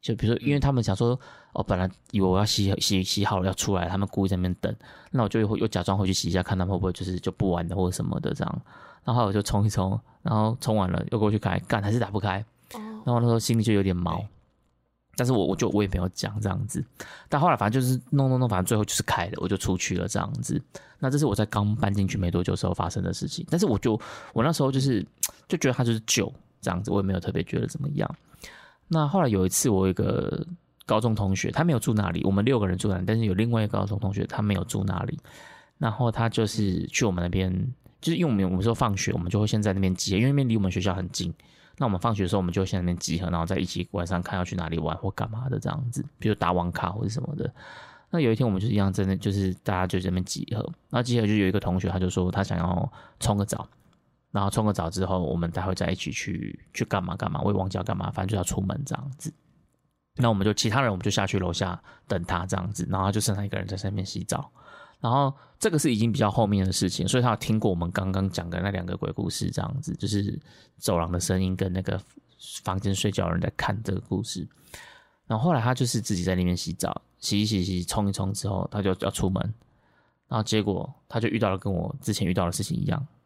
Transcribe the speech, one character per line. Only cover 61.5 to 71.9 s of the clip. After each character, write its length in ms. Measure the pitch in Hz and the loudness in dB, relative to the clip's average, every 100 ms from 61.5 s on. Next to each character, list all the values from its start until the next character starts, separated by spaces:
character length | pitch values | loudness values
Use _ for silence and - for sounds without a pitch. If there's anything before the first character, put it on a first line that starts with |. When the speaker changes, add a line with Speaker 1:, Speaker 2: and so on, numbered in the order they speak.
Speaker 1:
下 320 | 85 95 87 - - _ | 0 -2 -4 -12 -20 _
等 160 | 98 | -4
他 200 | 87 87 | -2 -4
这 100 | 92 | -2
样 160 | 95 92 | -2 -4
子， 160 | 104 87 | -6 -4
然 100 | 92 | 0
后 60 | 95 | 0
他 60 | |
就 60 | 104 | 0
剩 160 | 104 | 0
他 120 | 98 101 | -2 -4
一 20 | |
个 80 | 104 | -6
人 100 | 98 | -6
在 120 | 98 | -6
上 120 | 98 | -4
面 140 | 101 | -4
洗 180 | 95 98 | -6 -8
澡。 260 | 92 - - _ - - - _ | -6 -6 -6 _ -20 -20 -20 _
然 100 | 120 | 0
后 240 | 127 139 135 - _ | 2 2 -2 -14 _
这 120 | 220 | 0
个 80 | 156 | 2
是 140 | 147 | 2
已 40 | 113 | 2
经 160 | 117 | 2
比 60 | 110 | 4
较 120 | 107 | 2
后 160 | 98 107 | 4 4
面 200 | 101 95 | 4 2
的 40 | |
事 180 | 92 95 | 2 0
情， 200 | - 90 | 0 0
所 100 | 127 | 2
以 40 | |
他 80 | 123 | 2
有 60 | 104 | 0
听 220 | - 110 | 0 2
过 120 | 107 | 2
我 40 | |
们 160 | 87 85 | 0 0
刚 220 | 95 95 | -2 -2
刚 160 | 95 95 | 0 0
讲 200 | - 87 | -2 -4
的 120 | 87 | -2
那 100 | 95 | -2
两 140 | 98 | -2
个 100 | 90 | -4
鬼 160 | 92 - | -4 -4
故 180 | - - | -4 -4
事 200 | - - | -2 -4
这 120 | - | -2
样 180 | - 131 | -4 -4
子， 140 | - | -6
就 120 | - 95 | -6 -2
是 320 | 101 101 - - - - _ | 0 -2 -6 -12 -20 -20 _
走 220 | - 90 | 0 0
廊 120 | 82 | 2
的 80 | 87 | -2
声 240 | - 92 | 0 0
音 140 | 92 92 | 2 0
跟 160 | 95 | -2
那 80 | 92 | -2
个 180 | 92 | -2